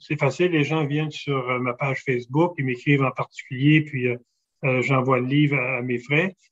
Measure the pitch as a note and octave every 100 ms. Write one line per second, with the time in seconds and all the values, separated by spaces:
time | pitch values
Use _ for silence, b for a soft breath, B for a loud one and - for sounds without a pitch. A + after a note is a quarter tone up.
0 | - D3+ C#3 - F3 D#3+ C3+ D#3+ C#3+ D3
1 | D#3 - - C#3 B2 B2 B2+ A#2+ C#3 C3
2 | - B2 B2 C#3 F3 F3 C3 B2 D3+ C#3
3 | C3 - B2+ - - B2+ C#3+ D#3 D3+ C#3
4 | B2 A#2+ _ _ _ _ C#3 B2+ B2 C3+
5 | B2+ B2+ B2+ C#3+ D3 C#3 B2+ B2+ B2+ A#2+
6 | - D3 F#3+ - _